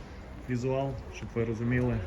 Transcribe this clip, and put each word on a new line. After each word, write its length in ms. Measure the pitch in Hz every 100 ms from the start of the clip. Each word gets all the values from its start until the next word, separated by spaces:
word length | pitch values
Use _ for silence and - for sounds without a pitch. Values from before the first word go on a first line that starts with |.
| - - - - -
Візуал, 400 | 123 131 131 139 123 -
щоб 140 | - 107
ви 100 | 117
розуміли, 520 | 117 110 120 123 123 113